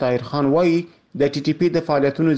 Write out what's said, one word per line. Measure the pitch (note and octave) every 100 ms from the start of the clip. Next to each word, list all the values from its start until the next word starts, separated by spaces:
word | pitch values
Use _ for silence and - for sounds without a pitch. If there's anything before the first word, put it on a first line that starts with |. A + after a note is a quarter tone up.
طاهر | B2+ B2 B2
خان | D3 C#3
وایي | D#3 F3 E3 E3+ - _ -
د | C#3+
ټي | C#3+ C#3+
ټي | D#3
پی | F3 E3
د | E3
فعالیتونو | D3 C#3 C#3 D#3+